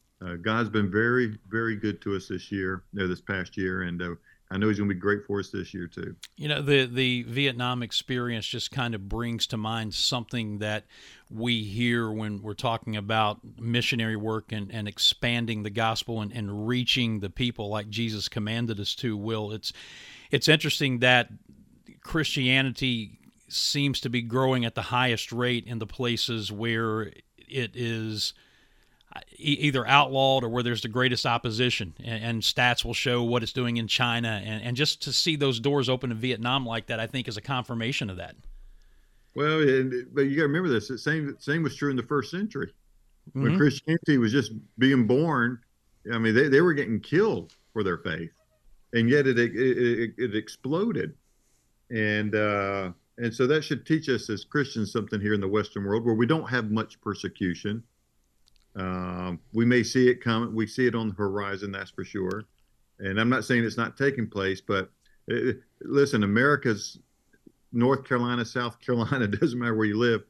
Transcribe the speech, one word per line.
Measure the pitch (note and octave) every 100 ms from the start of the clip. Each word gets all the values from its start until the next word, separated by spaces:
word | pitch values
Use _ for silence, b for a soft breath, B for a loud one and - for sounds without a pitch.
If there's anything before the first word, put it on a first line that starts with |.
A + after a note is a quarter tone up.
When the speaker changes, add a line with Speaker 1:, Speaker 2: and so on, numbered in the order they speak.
| _ _ F2+
Speaker 1:
uh, | E2+
God's | F2 A2+ A2+
been | G#2+ G2+
very, | G2+ A#2 B2 A#2 G#2 -
very | A2 A2+ G#2+
good | G#2+ F2+
to | - G2
us | F#2
this | F#2+ -
year, | G2 F#2 F#2+ -
no, | G2+ F#2+
this | F2+
past | - G2 F2 -
year, | F#2 F#2
and, | F2+ F2
uh, | F2 E2+ b b b
I | F#2+
know | G#2+
he's | G#2
gonna | G2+
be | F#2
great | G2 G#2 -
for | G2+
us | F#2+
this | G2+ F2
year | F#2+ E2+
too. | - F2 - - -
Speaker 2:
You | D3+
know, | D3
the, | D3 C#3+ B2+
the | A#2+ B2+ B2
Vietnam | A#2 A#2+ C#3 A#2+ B2 B2
experience | A#2 - - B2 B2 A2+ -
just | A#2+ -
kind | C#3 A#2+ A2
of | G2
brings | A2 A#2+ A2+ -
to | A2+
mind | G#2+ A2+ A2
something | - - B2+ A2+ B2 A2 G#2
that | G#2+ G#2+ - B B B B
we | A2 A#2+ A#2
hear | G#2+ G#2+ A#2+ A#2+ A2+
when | G#2+ G#2+ G#2
we're | G#2+ G2+
talking | B2 A2+ - G#2+
about | G2+ A2 G#2+ G#2+ A2+ -
missionary | A#2 A#2+ A#2 B2 A2 A2
work | G#2+ A2 -
and, | G#2+ G2+
and | A2+ G#2
expanding | - - - A#2+ A#2+ A2+ A2
the | G#2
gospel | G2+ A2+ A2 - A2+
and, | G#2
and | A#2+ G2+ G#2 G#2+
reaching | B2 A#2+ C3 A#2 G#2+
the | F#2+
people | - B2 A#2 G2+
like | G#2+ G#2
Jesus | G#2+ A#2 G#2+ -
commanded | A#2 G#2 A2+ A#2 G2+
us | G2+ -
to, | B2+ G#2+
Will. | G#2+ A2 G#2
It's, | G#2+ - - B B B B B
it's | C3+ -
interesting | D#3 D3+ - C#3+ B2
that | B2+ B2 A#2+ G#2 - - - _ - -
Christianity | - E3 D3 D3 B2+ C3 C3+ A#2 C3 A#2+ G#2 - _ _ -
seems | - - D3 C#3+ B2+
to | C3+
be | A#2+
growing | A#2 B2+ C3 C3 A#2
at | -
the |
highest | G2+ B2 B2+ A2+ -
rate | A#2 B2 A#2+ -
in | A#2
the | G#2+
places | - B2 A#2 - A#2 G2
where | G#2 A#2 A2+ A2+ A2 G#2 - - _
it | - C3+ A#2 B2
is | A#2 A2+ A2 G#2+ - - b b b b b b b - - -
e-, | - C#3+
either | D3 C3 A2+
outlawed | C#3 C#3 C3+ C3+ C3+
or | A#2+
where | A#2+
there's | A#2+ A2+
the | A#2
greatest | A2+ B2+ B2 C3+
opposition. | A#2 A#2+ A2 B2 - F2+ -
And, | - A2+
and | A#2 A2+
stats | - - B2 A#2+
will | A#2
show | A#2 C3+ B2
what | A#2 A#2+
it's | A2+
doing | - B2 A#2
in | A2+
China. | - A#2+ A#2 A#2 G#2+
And, | G2+ A2
and | A2+ B2
just | D3 -
to | -
see | B2 - D3+
those | C#3+ A#2
doors | C3 C#3+ B2+
open | B2+ B2+
in | A2
Vietnam | B2+ A2+ A#2+ C3+ A#2+
like | A2+ -
that, | A2+
I | A2+
think, | C3+ B2
is | G#2
a |
confirmation | - C3 - A#2 A2+ - G#2+
of | F2+
that. | E2 - - - - - - - _ _ _
Speaker 1:
Well, | - D3 D#3
and, | D3 C3 C3 B2 B2+
but | C#3+
you | C#3 C#3
gotta | D3+
remember | D#3 F3+
this. | A#2+ -
The | B2
same, | - D#3 C#3+ -
same | - D#3+
was | D3+
true | - C#3+
in | C3
the |
first | C3 D3 -
century. | F3+ G#3 - - - _ _ _ _ -
When | C3 C3+
Speaker 2:
Mm-hmm. | F3+
Speaker 1:
Christianity | E3+ C#3+ - E3 - C#3
was | A2+
just | C3+ A#2 A2 - -
being | C3 C3+ A2
born, | B2+ E3 C#3 A#2+ B2 _ _ _ _ -
I | A#2
mean, | A2+ A2
they, | D3
they | C3+
were | F3
getting | C#3+ C3+ G#2+
killed | - D#3 A3 A#2+ D#2+ _ _
for | A2
their | F#2+ E2+
faith. | F#2+ E2 E2 - _ _ _ - _
And | A#2 A2+
yet | D3 C3+
it, | A#2+
it, | A#2+ G#2
it, | C3 B2 B2 A2+ A#2 -
it | A#2+ G#2+
exploded. | G#2 - C3 D#3+ A3+ F3 - - _ _ _ _ _ _ -
And, | A#2 G#2+ G#2+ G#2+ G#2+
uh, | G#2 G2+ G2 G2 F#2 F2+ _ -
and | A#2+
so | A2 B2+
that | D#3
should | D3+ B2+ -
teach | D#3+ D3+
us | A#2+ -
as | G#2 -
Christians | D3 C3 A#2 G2+
something | A#2 G#2+ G#2+
here | G#2
in | G#2
the | F#2+
Western | G#2 G2+ G#2+ G2
world | A2 A#2
where |
we | A2 A#2
don't | D#3+ D3
have | B2 A2
much | A2 A2 -
persecution. | A2 G2 G2 - F#2+ E2 G#2 A2 A#2 _ _ _ _ _ _ _ _ G2+
Um, | F#2 F#2 F2+ F2+ F2+ F2 -
we | A2 A#2
may | B2
see | A2 C3 B2
it | B2
come, | A#2+ A2+ A#2
we | A2+ G#2
see | - B2
it |
on | A2+ A2
the | G2
horizon, | G2+ G2+ G2 G2 G2+
that's | F#2+ F#2+
for | -
sure. | F2+ G2+ F#2 G2+ A2 _ _ _ _ -
And | G2 G2
I'm | A#2
not | C3
saying | - B2
it's | A2+ A2
not | A2+ -
taking | C#3 C3+ A2
place, | G2 F#2+ F#2
but, | - G2 F#2 _ _ _ -
uh, | A#2 A#2+ B2 - -
listen, | - C#3 C#3 B2
America's | G2+ G#2+ C#3 C#3+ C3+ G#2 - - _ _ _ _ _ _ _
North | A#2+ B2 C3+
Carolina, | C3+ B2 A#2+ B2 A#2
South | B2+ A#2+ -
Carolina, | - A#2+ A2 C3+ G#2+
<laughs> |
doesn't | G#2+ D#3+ A#2+
matter | A#2+
where | A2 G#2+
you | G#2
live. | A#2+ A2 -